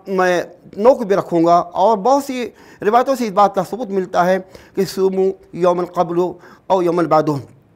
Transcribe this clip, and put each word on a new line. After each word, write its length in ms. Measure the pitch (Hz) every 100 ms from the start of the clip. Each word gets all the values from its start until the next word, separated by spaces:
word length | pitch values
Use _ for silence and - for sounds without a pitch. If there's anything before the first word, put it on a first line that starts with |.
| -
میں 360 | 185 180 175 - - - -
نو 180 | 226
کو 100 | 262
بھی 120 | 202 190
رکھوں 280 | - 170
گا۔ 120 | 165 175
اور 400 | 170 165 196 220
بہت 280 | 214 277
سی 260 | 277 254 240 - - -
روایتوں 320 | 185 233 254
سے 120 | 254 233
اس 60 |
بات 220 | 190 202
کا 80 | 196 175
ثبوت 180 | 208 226
ملتا 380 | 196 180 180 175
ہے 120 | 185 185 - -
کہ 100 | -
صوموا 600 | 190 - 190 190 190 190 -
یوما 320 | 165 175 175
قبل 340 | 175 175 170 170 180 - - - -
او 160 | 185
یوما 200 | 170 175 160
بعدہ، 240 | 156 151 139 110 - _